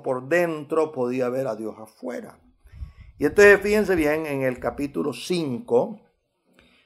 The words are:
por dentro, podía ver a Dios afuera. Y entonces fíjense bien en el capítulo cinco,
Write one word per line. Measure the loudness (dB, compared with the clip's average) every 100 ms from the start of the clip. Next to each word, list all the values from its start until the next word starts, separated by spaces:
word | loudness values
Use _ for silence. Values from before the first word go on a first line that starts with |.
por | -4 -6 0
dentro, | 0 0 -4 -4 -2 -2
podía | -2 -4 -2 -2
ver | -4 -4
a | -6
Dios | -10 -12
afuera. | -18 _ -12 -12 -14 -20 _ _ -20 -18 -18 -18 -20 -4
Y | 0
entonces | 6 8 8
fíjense | 6 2 2 2
bien | 2 0 -2
en | -2
el | -2 -2
capítulo | -6 -4 -6 -4 -4
cinco, | -6 -4 -4 -2 -6 0 0 0 -4 _ _ _ _ _ _ _ _